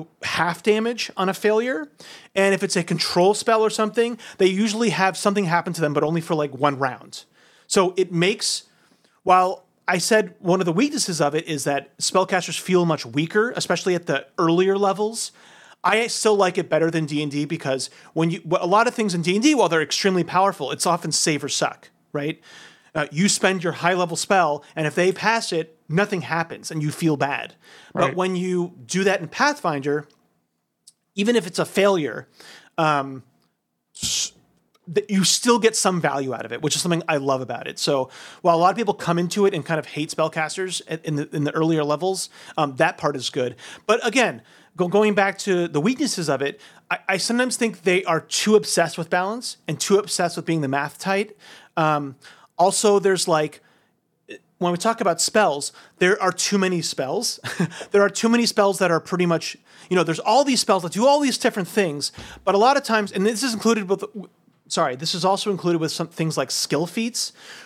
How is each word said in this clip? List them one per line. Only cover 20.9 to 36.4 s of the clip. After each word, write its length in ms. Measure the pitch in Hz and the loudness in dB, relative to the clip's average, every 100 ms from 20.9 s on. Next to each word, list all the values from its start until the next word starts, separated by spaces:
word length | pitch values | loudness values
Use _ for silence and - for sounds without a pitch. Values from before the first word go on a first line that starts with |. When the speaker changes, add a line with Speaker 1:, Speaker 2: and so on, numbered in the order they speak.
| 170 160 | 0 -2
Speaker 1:
save 300 | - 180 143 | -2 0 -2
or 60 | 135 | -4
suck, 400 | - 147 - - _ _ | -2 -4 -6 -20 _ _
right? 300 | 147 147 165 - - - _ _ | -8 -6 -8 -14 -20 -20 _ _
Uh, 140 | 156 147 | -6 -4
you 180 | 147 196 | 0 0
spend 340 | - 196 190 | 2 0 0
your 100 | 170 | -4
high-level 440 | 143 170 185 175 165 | -2 0 0 0 -2
spell, 460 | - 196 160 147 - - | 0 2 2 0 -6 -4
and 120 | 151 | -2
if 80 | 143 | 0
they 180 | 180 | 0
pass 400 | 151 196 226 226 | 2 0 0 -2
it, 220 | 165 165 _ - | -4 -6 _ -4
nothing 320 | 160 202 185 | 0 0 -2
happens 500 | 127 165 165 - - | -2 -4 -4 -8 -10
and 100 | 160 | -4
you 80 | 151 | -4
feel 260 | - 165 143 | 0 0 2
bad. 380 | 139 131 - - - - - | 0 -4 -8 -16 -20 -20 -8
But 80 | - | -2
Speaker 2:
Right. 140 | 180 175 | 0 0
Speaker 1:
when 200 | 185 185 | -2 -2
you 380 | 185 180 175 151 123 | 0 -2 -2 -8 -6
do 180 | 180 196 | 0 0
that 160 | 185 | 0
in 60 | 165 | -4
Pathfinder, 800 | - 277 285 180 147 143 147 147 _ _ _ _ _ _ _ _ _ _ - | -2 0 0 -2 -2 -2 -4 -6 _ _ _ _ _ _ _ _ _ _ -2
even 200 | 202 240 | 0 0
if 120 | 165 | 0
it's 120 | - | -4
a 60 | 151 | -2
failure, 640 | - 202 190 135 104 - _ - - - - | 2 4 4 0 -6 -14 _ -20 -20 -10 0
um, 460 | 156 147 135 135 - _ _ _ _ _ _ - | 2 2 -2 -10 -18 _ _ _ _ _ _ -10
s-, 380 | - - - - _ _ _ _ - | -6 -4 -6 -10 _ _ _ _ -6
that 200 | 170 208 | -4 0
you 140 | 196 170 | 0 2
still 340 | - 247 233 | 2 2 4
get 160 | 220 220 | 4 2
some 240 | 196 180 | 0 2
value 340 | 147 139 135 | 0 -2 -4
out 120 | 113 | -6